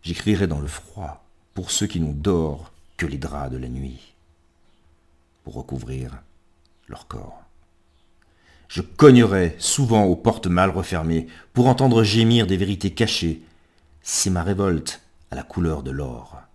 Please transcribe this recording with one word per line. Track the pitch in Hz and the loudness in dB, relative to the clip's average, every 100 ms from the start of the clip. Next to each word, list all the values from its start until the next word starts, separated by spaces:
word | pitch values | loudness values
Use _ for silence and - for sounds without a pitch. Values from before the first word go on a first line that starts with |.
J'écrirai | - 85 - 101 95 | -8 -6 -2 0 0
dans | 73 | -2
le | 71 | -8
froid | - - - 85 - _ _ _ | -10 -16 -16 -14 -16 _ _ _
pour | - 90 | -14 -6
ceux | - 107 | -4 -4
qui | 87 | -2
n'ont | 78 | -4
d'or | 71 78 90 80 69 - - - - | -2 0 0 0 -6 -14 -20 -20 -10
que | 82 | -8
les | 69 | -8
draps | 78 73 67 | -10 -10 -8
de | 64 | -8
la | 64 | -10
nuit, | 64 67 62 - _ _ _ _ _ _ _ _ _ _ _ _ _ | -10 -10 -12 -20 _ _ _ _ _ _ _ _ _ _ _ _ _
pour | - | -18
recouvrir | - - 67 60 65 64 64 - _ _ _ _ _ _ | -16 -12 -12 -10 -10 -10 -14 -20 _ _ _ _ _ _
leur | 52 - | -20 -16
corps. | - 50 - - _ _ _ _ _ _ _ _ _ _ _ _ | -16 -16 -20 -20 _ _ _ _ _ _ _ _ _ _ _ _
Je | - | -10
cognerai | - - 147 123 113 98 87 - | -10 8 10 10 8 4 0 -2
souvent | - - 131 113 | -4 -2 2 4
aux | 101 | 4
portes | 87 - 107 92 | 2 0 0 0
mal | 87 95 | 2 2
refermées | 92 87 90 80 82 80 - - | 0 -4 -4 -2 -2 -4 -16 -8
pour | - 123 | 2 4
entendre | 127 135 113 | 4 4 4
gémir | 107 107 113 117 98 | 4 4 4 4 2
des | 92 | 0
vérités | 95 98 98 | -2 -2 -4
cachées. | 85 110 - 85 78 - _ _ _ _ _ | -2 -2 -2 -4 -6 -10 _ _ _ _ _
C'est | - - - | -8 -4 -2
ma | 92 | -2
révolte | 85 95 98 82 71 - _ _ _ | -2 0 0 0 -4 -14 _ _ _
à | |
la | - | -14
couleur | - - 85 76 | -10 -4 -4 -4
de | 65 | -6
l'or. | 67 69 60 - - - | -8 -8 -10 -16 -20 -20